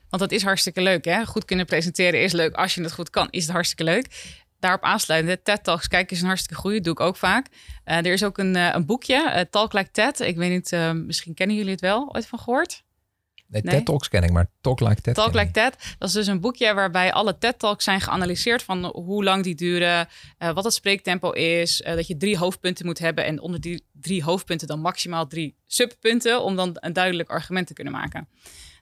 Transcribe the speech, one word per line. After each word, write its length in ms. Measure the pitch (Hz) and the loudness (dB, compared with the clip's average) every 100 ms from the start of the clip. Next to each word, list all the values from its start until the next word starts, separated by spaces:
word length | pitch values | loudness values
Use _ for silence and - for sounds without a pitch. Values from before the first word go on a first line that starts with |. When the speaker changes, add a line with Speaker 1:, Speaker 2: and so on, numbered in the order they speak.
| - | -6
Speaker 1:
want 140 | 190 | -4
dat 100 | 196 | 0
is 100 | 233 | 0
hartstikke 380 | 196 190 185 185 | 0 0 0 0
leuk, 220 | 190 175 | 2 2
hè? 200 | 165 190 220 | 2 0 0
Goed 180 | 220 | -4
kunnen 220 | - 185 175 | -2 -2 0
presenteren 560 | 160 170 - 180 143 | 0 0 2 2 4
is 100 | 185 | 2
leuk. 220 | 170 160 | 2 0
Als 200 | - 185 | 2 0
je 80 | 180 | 0
het 100 | 165 | -6
goed 180 | 170 165 | -6 -4
kan, 180 | 196 - | -2 -2
is 120 | 185 | -2
het 100 | 160 | -2
hartstikke 320 | 175 170 - | 0 -2 -2
leuk. 520 | 160 202 269 - - - _ _ | 0 0 -2 -10 -18 -20 _ _
Daarop 240 | 185 185 | 0 2
aansluitend, 500 | - 214 - 160 165 185 | 2 0 2 2 2 0
hè, 60 | |
ted 220 | - 208 | 0 0
Talks, 240 | - 170 - | 0 -2 0
kijk, 220 | 180 185 | 0 0
is 100 | 175 | 0
een 60 | 185 | 0
hartstikke 340 | 185 - 156 | 0 -4 -6
goeie. 200 | 185 214 | -2 -2
Doe 120 | 165 | -2
ik 80 | 156 | 0
ook 160 | 170 190 | 0 2
vaak. 300 | 185 220 - - - - | 2 2 0 -10 -18 -12
Eh, 120 | - 165 | -2 0
er 80 | 175 | 2
is 120 | 185 | 0
ook 140 | 208 196 | 0 0
een, 180 | 190 180 | 0 2
eh, 120 | 175 | 2
een 120 | 160 147 | 2 0
boekje, 440 | 247 - 254 320 | 0 2 2 2
eh, 100 | 175 175 | 0 0
Talk 220 | 208 220 | 0 2
Like 180 | 202 190 | 0 0
ted. 300 | - 240 220 | 2 2 0
Ik 160 | 175 170 | -2 0
weet 140 | 180 | 0
niet, 220 | 180 - | 0 0
eh, 200 | 170 165 | 0 0
misschien 420 | 165 170 - 170 | 0 -4 -6 -6
kennen 220 | - 190 214 | -4 0 0
jullie 140 | 190 | -2
het 100 | 185 | -2
wel. 340 | 185 220 277 | 0 0 -2
Ooit 120 | - - | -6 -8
van 120 | 240 | -8
gehoord? 460 | - 262 349 - _ _ _ _ _ _ _ | -2 0 0 -6 _ _ _ _ _ _ _
Speaker 2:
Nee, 160 | 107 | -4
Speaker 1:
Nee? 120 | 165 | 2
Speaker 2:
ted 100 | 139 | 2
Talks 240 | 143 143 - | 2 0 2
ken 140 | 95 | 2
ik, 80 | 87 | 4
maar 180 | 85 90 _ | 4 2 _
Talk 200 | 131 127 | -2 2
Like 200 | 113 104 | 2 2
ted 140 | 120 | 2
Speaker 1:
Talk 180 | 123 220 | 2 2
Speaker 2:
ken 80 | - | 2
ik 60 | 85 | 2
Speaker 1:
Like 140 | 214 | 2
Speaker 2:
niet. 80 | - - | 0 0
Speaker 1:
ted. 160 | - - | -10 -8
Dat 100 | 190 | -4
is 60 | |
dus 120 | 202 202 | 0 0
een 140 | 185 | 0
boekje 340 | 226 247 220 | -2 0 2
waarbij 380 | 196 190 180 185 | 2 2 2 2
alle 260 | - 208 - | 2 0 0
ted 200 | 226 - | -2 0
Talks 260 | 208 202 | -2 0
zijn 160 | 202 190 | 0 0
geanalyseerd 640 | - 185 180 175 240 247 | 0 0 0 -2 0 0
van 220 | - 185 | -2 -4
hoe 400 | 180 - 175 208 | -4 -8 -6 0
lang 180 | 196 190 | 2 2
die 120 | 185 | 0
duren, 540 | 156 175 175 175 170 170 - - - | -2 -2 2 2 2 0 -10 -20 -6
eh, 120 | 170 | -4
wat 120 | 160 | -2
het 100 | 226 | -2
spreektempo 560 | - 202 196 185 180 175 | 0 0 0 0 -2 -2
is, 520 | - 165 170 170 - | 0 2 2 0 -2
eh, 120 | 170 | -2
dat 120 | 165 160 | -4 -4
je 100 | 147 | -2
drie 220 | 196 185 | 0 2
hoofdpunten 480 | 214 - 180 175 175 | 0 -2 -4 -4 -6
moet 120 | 165 | -2
hebben 260 | 165 160 | -2 0
en 160 | 139 156 | -2 -4
onder 200 | 185 170 | -6 -6
die 240 | 165 175 - | -6 -10 -12
drie 300 | 147 160 190 | -12 -4 -2
hoofdpunten 420 | 147 185 - 170 156 | 0 -2 -2 -6 -4
dan 140 | 151 | -4
maximaal 460 | 175 - 180 165 147 | -4 -4 -4 -4 -4
drie 300 | 160 147 - - | -6 -8 -10 -4
subpunten 760 | - 240 - 220 233 233 240 | 0 0 0 0 2 2 2
om 140 | 196 185 | 2 0
dan 140 | 180 | -2
een 180 | 165 175 | -4 -4
duidelijk 360 | 170 185 175 160 | 0 0 0 -2
argument 360 | 160 - 185 175 | -6 -2 -4 -4
te 60 | |
kunnen 200 | 151 139 | -8 -8
maken. 360 | - - 131 - _ - - - - | -8 -8 -10 -14 _ -20 -20 -20 -10